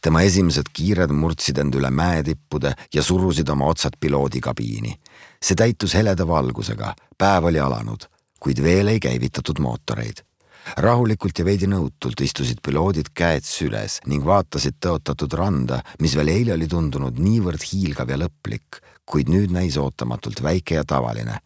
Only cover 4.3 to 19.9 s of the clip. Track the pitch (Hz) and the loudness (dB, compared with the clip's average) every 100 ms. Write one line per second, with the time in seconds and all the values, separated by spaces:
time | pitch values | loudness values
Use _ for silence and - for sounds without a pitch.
4.3 | 62 62 62 57 55 57 - _ - - | -2 -4 -4 -4 -4 -6 -8 _ -20 -20
5.3 | _ - 85 117 117 98 95 107 92 85 | _ -2 2 2 2 0 2 2 2 2
6.3 | 80 64 57 52 53 50 - _ _ 98 | 2 0 -2 -6 -6 -8 -10 _ _ 4
7.3 | 95 85 80 69 58 55 55 - _ _ | 4 4 2 0 -2 -6 -10 -14 _ _
8.3 | _ - 65 73 90 101 110 65 62 64 | _ -2 0 4 4 4 2 0 -2 -2
9.3 | - - 67 67 60 - 53 57 - _ | -4 -6 -2 -2 -4 -6 -6 -6 -10 _
10.3 | _ _ - - - 107 123 117 107 101 | _ _ -20 -14 0 4 4 4 2 -2
11.3 | 85 90 101 95 98 71 - 64 58 67 | 0 0 2 2 0 -2 -4 -8 -2 -2
12.3 | - 65 60 - 69 90 80 73 - 85 | 0 -2 -4 -2 0 0 0 -4 0 2
13.3 | 76 - - 76 53 52 - - 71 71 | 2 -2 -4 -4 -4 -6 -8 -4 -2 2
14.3 | 98 92 71 71 - 90 80 73 71 73 | 2 2 -2 -4 -2 -2 -2 -4 -4 -4
15.3 | 76 95 78 64 64 - - 78 67 76 | -2 0 0 0 -2 -6 -2 0 2 2
16.3 | 92 117 85 82 87 80 69 67 62 90 | 2 2 0 0 0 0 -2 -4 0 2
17.3 | 113 92 78 - 98 92 65 64 67 82 | 2 0 -4 -6 -6 -4 -4 -4 -4 -4
18.3 | _ - - _ - _ _ - 76 65 | _ -8 -8 _ -20 _ _ -4 -2 2
19.3 | 90 101 90 90 73 69 | 2 2 0 0 0 -2